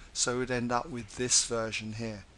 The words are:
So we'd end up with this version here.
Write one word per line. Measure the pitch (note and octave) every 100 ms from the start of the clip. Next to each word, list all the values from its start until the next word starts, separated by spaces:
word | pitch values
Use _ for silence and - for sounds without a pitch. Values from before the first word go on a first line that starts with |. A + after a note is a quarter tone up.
| -
So | - B2+ B2
we'd | B2+
end | B2 A#2+
up | A#2+ E3+
with | B2 A2 -
this | B2 - -
version | A#2 A2 G#2 G#2+
here. | A2 A2+ G2+ -